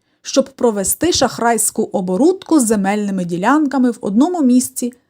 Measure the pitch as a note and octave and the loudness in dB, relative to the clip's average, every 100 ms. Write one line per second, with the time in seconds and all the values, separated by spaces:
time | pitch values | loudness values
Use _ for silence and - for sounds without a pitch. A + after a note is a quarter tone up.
0 | _ _ - - C4+ - A#3+ G#3 F#3+ - | _ _ -4 -2 -2 0 -2 0 -4 -2
1 | E4 D#4+ E3 - A#3 A3+ - - G#3+ G3+ | 0 0 0 0 -2 0 -2 -2 -4 -4
2 | F#3 F#3 D4+ F#4+ - D#4+ A3+ A3 F#3+ G#3 | -2 2 2 2 2 2 2 0 0 -2
3 | G#3 F#3+ F3 E3+ G3+ D4 D4 C#4 B3 A#3 | -2 -4 -4 -2 2 2 2 0 0 -2
4 | G#3 G3+ D#4+ F4+ C4 B3+ B3 - B3 - | -2 0 2 2 2 2 0 -6 -8 -10